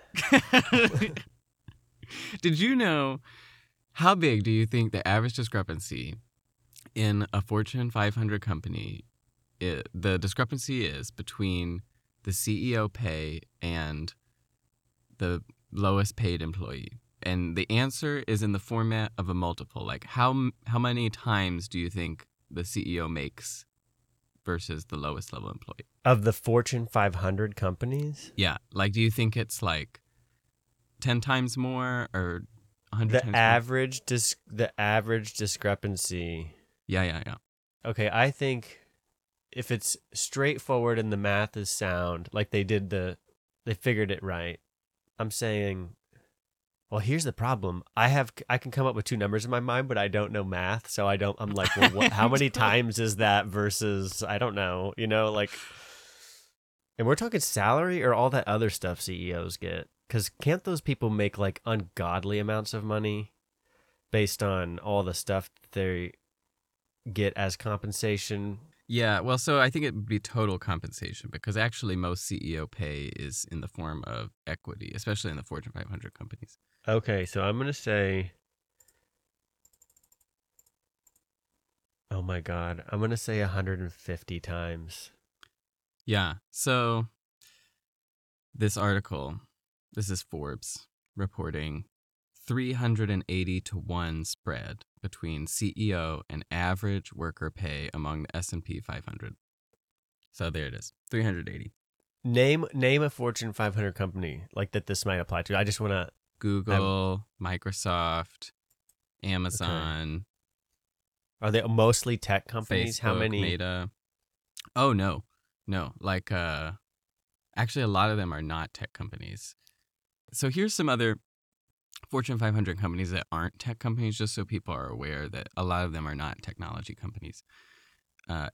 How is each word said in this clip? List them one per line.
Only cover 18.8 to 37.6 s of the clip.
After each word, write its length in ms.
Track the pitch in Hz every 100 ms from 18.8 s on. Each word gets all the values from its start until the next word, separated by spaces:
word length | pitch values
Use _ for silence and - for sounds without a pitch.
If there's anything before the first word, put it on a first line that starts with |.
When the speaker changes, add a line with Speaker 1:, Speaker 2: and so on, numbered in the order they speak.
| 113 110 110 -
Speaker 1:
of 100 | 92
a 60 |
multiple. 500 | 90 87 - - - -
Like, 180 | 67
how 260 | - 123 123
m-, 220 | 135 123 - -
how 120 | 117
many 320 | 123 120 113
times 580 | - 117 104 92 87 95
do 100 | 87
you 120 | 87
think 360 | 90 82 80 - _ -
the 140 | 73
C 180 | 90 - -
E 140 | 85
O 60 | 80
makes 580 | 80 71 - - - - _ _ _ _ _ _ _
versus 420 | - 85 - 78 -
the 100 | 73
lowest 360 | 73 73 -
level 160 | - 50
employee? 360 | - - - - _
Speaker 2:
Of 200 | 131 120
the 80 | 110
Fortune 540 | - - 120 117 123 113
five 300 | 107 101 87
hundred 380 | 95 95 107
companies? 800 | - 95 90 120 139 147 143 - -
Speaker 1:
Yeah. 200 | 92 - _
Like, 200 | 98 101
do 80 | 107
you 100 | 110
think 260 | 110 110 117
it's, 260 | 110 -
like, 380 | 92 78 - - _ _ _ _ _ _ _ _ _ -
ten 200 | 127 120
times 360 | 135 131 123 127
more 500 | 127 127 127 123 -
or 300 | 92 90 87 - - _ _ -
a 40 | 110
hundred 200 | 113 123
Speaker 2:
The 40 |
Speaker 1:
times 120 | 120
more? 80 | 117
Speaker 2:
average 600 | 113 120 117 131 131 131 -
dis-, 300 | 120 - - -
the 320 | 104 117 -
average 540 | 104 110 107 113 104
discrepancy. 1200 | - 104 - 101 98 101 95 - 90 85 82 80 - _ _ -
Speaker 1:
Yeah, 160 | 92
yeah, 200 | 87 82 -
yeah. 80 | - _ _